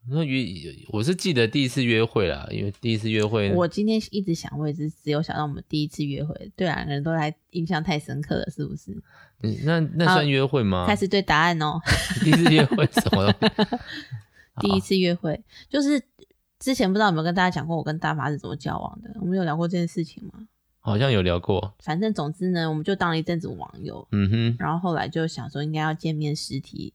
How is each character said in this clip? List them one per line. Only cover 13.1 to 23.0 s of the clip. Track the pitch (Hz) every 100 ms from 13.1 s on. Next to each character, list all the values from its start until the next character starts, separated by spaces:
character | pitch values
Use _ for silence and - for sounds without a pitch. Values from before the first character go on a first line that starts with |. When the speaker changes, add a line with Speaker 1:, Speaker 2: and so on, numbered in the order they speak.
| 208
Speaker 1:
么 | 196
东 | 202 214
西？ | - 208 247
Speaker 2:
<laughs> | - - - 117 - _ _ -
第 | 202 196
一 |
次 | 190 190
约 | 180 175
会， | - 165 - - -
就 | 277
是 | 277 294 - _ - _ _ _
之 | - 262
前 | 196
不 |
知 | 190
道 | 214
有 |
没 | 160
有 |
跟 | 160
大 | 180
家 | 185
讲 | 170 160
过 | 165
我 |
跟 | 147 156
大 | 160
发 | 151 131
是 | 143
怎 | -
么 | -
交 | 151 -
往 | - -
的， | - 214
我 | 175
们 | 190
有 | 175
聊 | 151
过 | 170
这 | 180
件 | 170
事 | -
情 | 165 - 208
吗？ | - 220 _ _ _
Speaker 1:
好 | - 104
像 | 139
有 | 110
聊 | 90 87
过。 | - 95 98 -
Speaker 2:
反 | - 160
正 | 220
总 | 208 147
之 | 160 185
呢， | 175 165
我 | 156
们 |
就 | 156
当 | 196